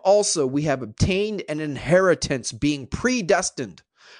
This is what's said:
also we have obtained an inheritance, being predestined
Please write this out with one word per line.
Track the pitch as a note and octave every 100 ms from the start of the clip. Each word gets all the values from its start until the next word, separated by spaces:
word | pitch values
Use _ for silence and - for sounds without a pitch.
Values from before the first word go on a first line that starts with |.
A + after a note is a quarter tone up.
also | F#3+ G3+ G3+ E3+ C3
we | C#3
have | D#3 C3
obtained | A2+ A2 - F#3+ G#3 G#3 -
an | D#3
inheritance, | D3+ C3 A#2 F3+ F#3+ D#3 - C3+ A2+
being | A#2 C#3+ D3 C3
predestined | - A#3+ B3+ F3+ F3+ F#3 - A2+ - _ _ -